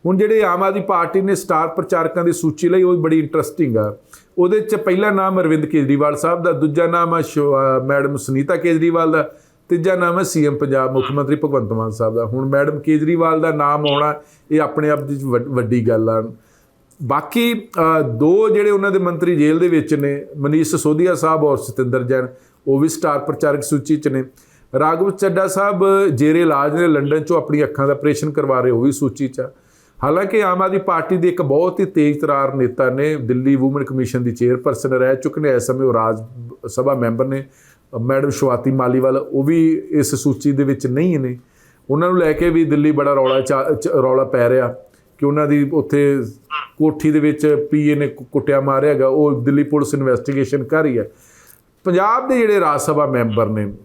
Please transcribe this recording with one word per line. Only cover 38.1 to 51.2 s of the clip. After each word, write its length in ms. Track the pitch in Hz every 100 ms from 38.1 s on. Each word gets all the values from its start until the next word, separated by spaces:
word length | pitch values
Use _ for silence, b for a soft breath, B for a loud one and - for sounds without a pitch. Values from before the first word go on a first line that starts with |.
| 135 143
ਸ਼ਵਾਤੀ 420 | - 135 120 135
ਮਾਲੀਵਾਲ, 460 | 131 123 127 131 135
ਉਹ 260 | 147 139
ਵੀ 380 | 139 165 160 160 -
ਇਸ 260 | 151 139 143
ਸੂਚੀ 360 | 147 131 143
ਦੇ 120 | 139
ਵਿੱਚ 240 | 139 139 131
ਨਹੀਂ 320 | 127 180 156
ਨੇ। 200 | 127 123 b b b b -
ਉਹਨਾਂ 200 | 143 180
ਨੂੰ 100 | 180
ਲੈ 140 | 160
ਕੇ 160 | 151 175
ਵੀ 140 | 165
ਦਿੱਲੀ 280 | 156 147 151
ਬੜਾ 220 | 147 143
ਰੌਲਾ 280 | 139 131 135
ਚਾ-, 320 | 131 139 135
ਚ-, 140 | 147 -
ਰੌਲਾ 360 | 147 131 131
ਪੈ 260 | 131 127 120
ਰਿਹਾ 260 | 127 120 123 - b b _
ਕਿ 80 | 143
ਉਹਨਾਂ 220 | 147 147
ਦੀ 220 | 147 139
ਉੱਥੇ 500 | 151 139 143 143 139 113 - _ 151 - _
ਕੋਠੀ 340 | 156 151 156
ਦੇ 80 | 151
ਵਿੱਚ 480 | 151 147 151 147 147
ਪੀ 180 | 151 147
ਏ 60 | 147
ਨੇ 120 | 143
ਕੁ-, 180 | 143 123
ਕੁੱਟਿਆ 300 | 139 - 139
ਮਾਰਿਆ 320 | 139 135 147
ਹੈਗਾ, 140 | 135 131
ਉਹ 340 | 143 147 131
ਦਿੱਲੀ 220 | 120 139
ਪੁਲਿਸ 300 | 143 147 143
ਇਨਵੈਸਟੀਗੇਸ਼ਨ 680 | 143 131 120 - 139 131 143
ਕਰ 200 | 117 160
ਰਹੀ 140 | 151 117
ਹੈ। 100 | 101 b